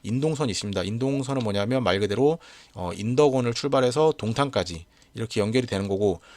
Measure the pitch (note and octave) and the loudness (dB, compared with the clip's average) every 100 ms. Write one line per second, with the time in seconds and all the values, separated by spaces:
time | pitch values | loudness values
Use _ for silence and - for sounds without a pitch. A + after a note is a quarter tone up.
0 | G2+ B2 D3+ D3 C3+ F#2 G#2 G2 F2+ A2+ | -4 0 0 0 -2 -2 -4 -4 -2 -2
1 | C3+ C#3 C3 C3+ A2 G2+ G2+ C3 G#2 F#2+ | -2 -2 -2 -2 -2 -2 0 0 2 2
2 | G2+ G2+ C#3+ E3 - - - - F2+ F2+ | 2 2 2 2 -8 -20 -20 -8 -8 -4
3 | G#2+ B2 D3 C3 A#2+ A#2 C#3+ C#3 B2 C3 | 0 4 4 4 0 -2 0 2 2 4
4 | D#3 D3 G#2+ A2+ C#3 A2 F2 E2 E2+ _ | 2 2 -4 -2 0 -2 -4 -8 -14 _
5 | _ - A2+ A2+ G#2 B2 A#2+ G2 G2+ G2 | _ -10 -4 -2 2 2 0 -4 -2 2
6 | G#2 E2+ - | 2 0 -8